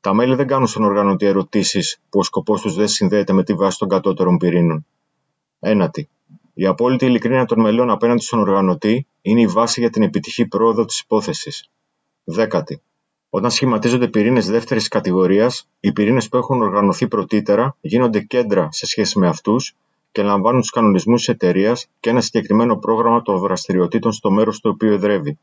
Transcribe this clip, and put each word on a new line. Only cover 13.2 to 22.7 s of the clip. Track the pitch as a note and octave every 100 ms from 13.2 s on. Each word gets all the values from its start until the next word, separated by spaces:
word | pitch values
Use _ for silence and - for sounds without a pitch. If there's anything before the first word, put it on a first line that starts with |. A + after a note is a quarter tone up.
| _
όταν | G2 A#2
σχηματίζονται | - C3 A2 A#2+ B2 A#2+
πυρήνες | A2 G#2+ B2+ F#2
δεύτερης | A#2 A2+ A2+ -
κατηγορίας, | G#2+ F#2+ F2+ F2+ G2 A#2+ - - _
οι | G2+
πυρήνες | G2+ G#2 B2+ A2
που | B2+
έχουν | - B2+
οργανωθεί | G#2+ G2+ G2+ F#2 -
πρωτήτερα | A2 F#2 G#2+ G#2 G#2 C3 -
γίνονται | - A#2 B2 G#2+
κέντρα | G#2+ B2+ A2+ F#2+ D#2
σε | - -
σχέση | - G2 G#2
με | F2+
αυτούς | D#2+ - A#2 - _ _ _ _ -
και |
λαμβάνουν | G2+ G2+ G#2+ B2+
τους | A2
κανονισμούς | B2 A2 F#2 G2 A#2+
της | -
εταιρείας | - F2+ F2+ G#2 A#2+ - _
και | A2+
ένα | B2
συγκεκριμένο | A2+ A#2 A2 G#2 A#2+